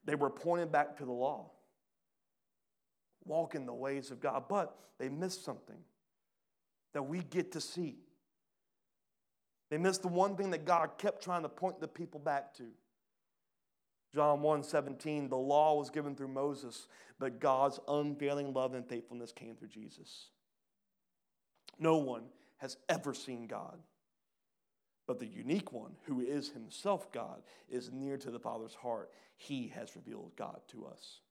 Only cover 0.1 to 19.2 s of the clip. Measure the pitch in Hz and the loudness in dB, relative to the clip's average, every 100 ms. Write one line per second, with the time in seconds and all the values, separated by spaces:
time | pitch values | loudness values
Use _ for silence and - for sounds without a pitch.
0.1 | 147 139 - 170 175 165 151 143 147 131 | 2 2 2 2 4 4 4 4 -2 -4
1.1 | 123 131 123 - - _ _ _ _ _ | 0 0 -2 -10 -20 _ _ _ _ _
2.1 | _ _ _ _ _ _ _ _ _ _ | _ _ _ _ _ _ _ _ _ _
3.1 | _ - 156 160 151 127 120 135 139 135 | _ 0 2 2 -2 -4 -2 -2 -2 -4
4.1 | 120 143 127 131 202 170 - - _ 131 | -2 0 0 2 2 2 -4 -20 _ -4
5.1 | 147 185 180 - 110 - 107 - _ _ | -2 -4 -4 -6 -8 -10 -20 -20 _ _
6.1 | _ _ _ _ _ _ _ _ 147 135 | _ _ _ _ _ _ _ _ -4 -2
7.1 | 170 151 175 180 160 - 175 165 - - | -4 0 0 0 -4 -6 -4 -4 -6 -18
8.1 | _ _ _ _ _ _ _ _ _ _ | _ _ _ _ _ _ _ _ _ _
9.1 | _ _ _ _ _ _ 151 185 185 185 | _ _ _ _ _ _ 2 2 2 2
10.1 | 175 196 196 196 165 156 170 160 - 202 | 4 4 4 -2 -2 4 6 6 0 -2
11.1 | 202 185 175 156 - 185 185 156 - 170 | 0 -2 0 -2 -2 -4 -2 -8 -6 -8
12.1 | 151 147 143 139 - 120 110 _ _ _ | -4 0 0 -2 -14 -16 -16 _ _ _
13.1 | _ _ _ _ _ _ _ _ _ _ | _ _ _ _ _ _ _ _ _ _
14.1 | 147 151 147 151 151 135 156 139 131 156 | 4 6 6 6 4 2 0 0 -6 -2
15.1 | 151 139 131 135 147 156 147 139 156 147 | -2 0 0 6 8 8 6 2 -2 -4
16.1 | 135 135 135 143 139 127 - - - - | -4 -4 0 0 -2 -8 -12 -16 -20 -20
17.1 | - 135 120 147 131 139 139 - 147 147 | -4 -4 2 6 8 6 4 0 2 2
18.1 | 143 143 143 139 131 127 127 123 120 120 | 0 2 2 2 2 2 0 -4 -6 -6
19.1 | 120 | -10